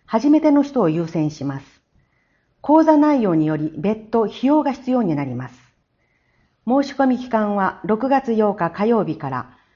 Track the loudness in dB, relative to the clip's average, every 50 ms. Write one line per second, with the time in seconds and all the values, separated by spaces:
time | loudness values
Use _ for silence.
0 | _ -6 -4 0 2 2 2 4 4 4 4 2 2 0 0 0 0 0 0 -2
1 | -4 -4 -4 -4 -4 -4 -4 -6 -8 -8 -8 -10 -12 -18 _ _ _ _ _ _
2 | _ _ _ _ _ _ _ _ _ _ _ _ 0 4 4 6 6 6 4 4
3 | 4 4 2 2 2 2 2 2 2 0 0 -2 -4 -6 -6 -4 -2 -2 -2 -4
4 | -4 -4 -2 -2 -2 -2 -4 -2 0 2 2 2 2 0 -4 -6 -4 -2 -2 0
5 | 0 0 -2 -2 -4 -6 -6 -10 -10 -12 -16 -20 _ _ _ _ _ _ _ _
6 | _ _ _ _ _ _ _ _ _ _ _ _ -6 -2 0 0 0 -2 -2 -2
7 | 0 0 0 -2 -4 -4 -4 -2 -2 -2 -2 -2 -2 -2 -4 -4 -4 -4 -2 -2
8 | 0 0 0 0 0 0 0 0 0 0 0 -2 -4 -4 -4 -2 0 0 2 2
9 | 0 -2 -4 -6 -8 -8 -8 -8 -10 -12 -18 _ _ _ _